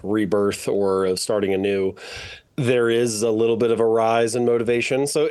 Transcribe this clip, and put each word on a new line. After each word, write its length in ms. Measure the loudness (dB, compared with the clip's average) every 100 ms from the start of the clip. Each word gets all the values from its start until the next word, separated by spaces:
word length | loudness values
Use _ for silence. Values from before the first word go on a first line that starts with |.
rebirth 640 | -4 -2 0 0 0 -2 -4
or 380 | -2 0 0 0
of 140 | -2
starting 340 | -2 0 0
anew, 420 | 0 0 0 -2 -4 -12 -16 -16 -18 -12 -4
there 320 | 0 2 2
is 360 | 2 0 0
a 80 | 0
little 260 | 2 2 2
bit 140 | 0
of 80 | 2
a 60 | 2
rise 500 | 2 2 2 2 0
in 100 | 0
motivation. 640 | 2 0 0 0 -2 0
So 200 | 0 -2